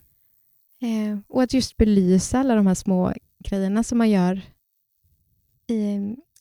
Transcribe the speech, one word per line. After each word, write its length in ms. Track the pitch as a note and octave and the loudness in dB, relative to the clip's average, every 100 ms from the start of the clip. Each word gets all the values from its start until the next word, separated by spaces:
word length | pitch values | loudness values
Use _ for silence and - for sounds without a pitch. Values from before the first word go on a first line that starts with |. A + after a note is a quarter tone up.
| _ _ _ _ _ _ _ - | _ _ _ _ _ _ _ -10
Eh, 360 | A#3+ A3 G#3+ G#3 - | -6 -4 -4 -6 -4
och 160 | B3+ | -2
att 100 | B3+ | 0
just 240 | C4 - - | 0 -2 0
belysa 600 | A3 G3+ F3+ F#3 - B3+ | 2 4 4 2 2 -2
alla 160 | C4+ A3 | 2 2
de 120 | G3 | 2
här 80 | F#3 | 0
små 380 | - F#3 F3+ - _ _ | -2 0 -2 -4 _ _
grejerna 440 | - G3 F#3+ G#3 | -8 -4 -2 -2
som 140 | A#3 A#3+ | -2 0
man 120 | A3+ | 2
gör 320 | G3 F3+ F#3+ - _ _ _ _ _ _ _ _ _ _ _ - | 4 2 -2 -8 _ _ _ _ _ _ _ _ _ _ _ -6
i, 300 | A3+ G#3 G3+ G3+ B3 - _ | -4 -2 -4 -6 -10 -18 _